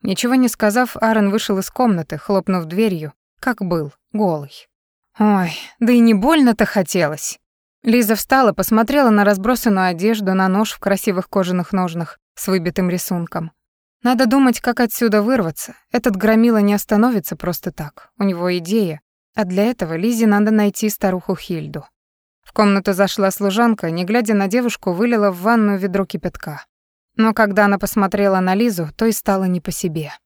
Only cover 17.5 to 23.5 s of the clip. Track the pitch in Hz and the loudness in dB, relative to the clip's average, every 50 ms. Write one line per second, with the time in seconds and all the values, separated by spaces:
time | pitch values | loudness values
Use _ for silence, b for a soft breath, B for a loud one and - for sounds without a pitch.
17.5 | 175 - - 185 160 - 156 147 _ - - _ _ _ 202 196 190 170 175 180 | -6 -6 -8 -10 -10 -10 -14 -16 _ -20 -20 _ _ _ -2 -2 -2 -2 -2 -2
18.5 | 180 180 165 165 202 226 208 175 156 147 _ _ _ _ _ _ _ - 214 180 | -2 -4 -4 -2 0 0 0 0 -4 -8 _ _ _ _ _ _ _ -4 -4 -2
19.5 | 180 185 202 220 220 _ 196 156 165 165 175 226 247 220 226 220 208 202 208 208 | 0 0 0 0 0 _ -4 -6 -4 -2 -2 -2 0 2 2 4 4 4 2 2
20.5 | 220 214 208 202 196 - - 214 202 - - 196 185 180 170 - 190 - - - | 2 2 2 2 0 -2 -4 -4 -4 -2 -2 -2 -2 -2 -4 -6 -6 -6 -4 -8
21.5 | 180 160 151 151 143 160 - _ _ _ _ _ _ _ _ _ _ _ _ - | -8 -8 -8 -10 -12 -14 -16 _ _ _ _ _ _ _ _ _ _ _ _ -14
22.5 | - - 214 202 202 196 185 208 196 175 202 185 - - 196 190 185 - 202 202 | -2 2 2 2 2 2 0 -2 0 0 0 0 0 0 -2 -2 0 0 -2 -2